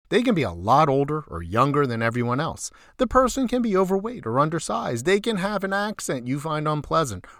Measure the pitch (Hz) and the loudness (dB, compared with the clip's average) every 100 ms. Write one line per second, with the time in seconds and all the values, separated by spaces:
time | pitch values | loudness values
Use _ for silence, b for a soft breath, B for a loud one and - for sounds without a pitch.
0 | _ 196 254 185 113 85 95 135 156 135 | _ 0 2 2 0 -2 4 4 6 2
1 | 143 151 - 82 85 107 139 143 139 113 | 0 -4 -8 -10 -2 2 2 2 0 0
2 | 117 117 120 123 160 - - b b - | 0 0 0 -2 -2 -6 -12 b b -4
3 | 247 254 254 262 254 254 233 185 185 196 | 2 4 2 2 0 0 2 2 2 0
4 | 214 247 113 123 156 160 - 226 220 120 | -2 -6 -2 2 2 0 -4 -4 -2 -2
5 | 135 202 214 208 196 208 196 196 208 208 | 2 2 2 -2 -2 -2 -2 -2 -2 -6
6 | - 139 120 143 156 151 151 151 143 160 | -6 -4 -4 -4 -2 -2 -2 -2 0 0
7 | 147 95 B B | 0 -4 B B